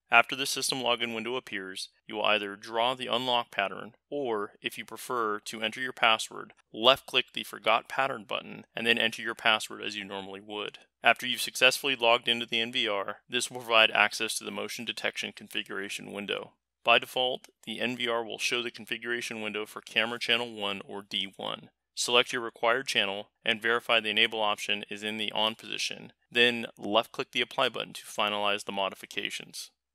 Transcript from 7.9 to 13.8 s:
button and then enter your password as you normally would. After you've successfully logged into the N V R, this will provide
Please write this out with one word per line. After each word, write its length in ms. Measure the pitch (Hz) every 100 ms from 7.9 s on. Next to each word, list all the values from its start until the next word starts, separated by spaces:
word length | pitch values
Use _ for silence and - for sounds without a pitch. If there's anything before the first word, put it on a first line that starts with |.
| - 135 120 98
button 380 | - - 107 -
and 120 | - 117
then 100 | 117
enter 240 | 113 117
your 140 | 113
password 480 | 113 117 110 - 107
as 120 | 107
you 80 | 104
normally 380 | 98 98 95 98
would. 380 | 107 104 101 - _ _
After 240 | 120 117 123
you've 160 | 113
successfully 540 | - - 131 - 139 127
logged 320 | 117 120 123
into 180 | 117 117
the 140 | 117
N 120 | 117
V 160 | 127 110
R, 300 | 101 104 104 -
this 220 | 120 -
will 80 | 123
provide 320 | 117 113